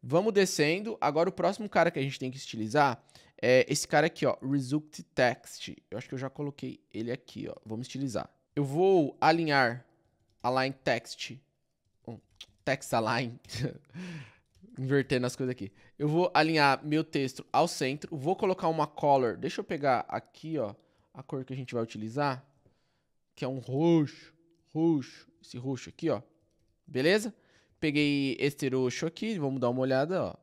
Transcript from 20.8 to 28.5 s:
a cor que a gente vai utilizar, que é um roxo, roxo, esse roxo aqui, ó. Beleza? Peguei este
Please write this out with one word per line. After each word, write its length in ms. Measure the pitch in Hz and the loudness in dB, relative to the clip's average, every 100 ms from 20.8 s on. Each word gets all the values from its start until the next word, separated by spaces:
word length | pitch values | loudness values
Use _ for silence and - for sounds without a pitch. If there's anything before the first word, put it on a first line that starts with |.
| _ _ _ | _ _ _
a 80 | - | -20
cor 200 | - 139 | -10 -10
que 120 | 127 | -8
a 20 | 135 | -10
gente 160 | 127 | -6
vai 100 | 120 | -6
utilizar, 640 | 117 107 110 123 143 131 _ _ _ _ _ _ _ _ _ | -6 -6 -8 -2 -2 -4 _ _ _ _ _ _ _ _ _
que 120 | - 135 | -8 -6
é 20 | |
um 120 | 135 | -6
roxo, 720 | 120 131 165 165 147 - - _ _ _ _ | -6 0 4 4 4 -4 -20 _ _ _ _
roxo, 520 | 151 165 156 123 - - _ | 0 2 2 -2 -16 -20 _
esse 160 | - 127 | -16 -10
roxo 320 | 127 127 - | -8 -8 -10
aqui, 220 | - 160 | -6 -2
ó. 100 | 107 - _ _ _ _ _ - | -2 -4 _ _ _ _ _ -8
Beleza? 460 | 127 147 208 214 - _ _ _ _ | 0 2 2 0 -10 _ _ _ _
Peguei 580 | 160 147 147 143 139 - | 0 2 2 2 0 0
este 280 | 143 | -2